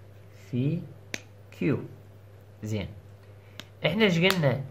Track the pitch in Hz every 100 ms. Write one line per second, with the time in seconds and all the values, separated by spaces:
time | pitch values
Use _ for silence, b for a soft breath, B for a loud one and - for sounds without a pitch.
0 | - - - - - 123 139 170 - -
1 | - - - - - - 170 131 - -
2 | - - - - - - 107 107 90 -
3 | - - - B B B B - - 190
4 | 214 165 185 185 143 120 -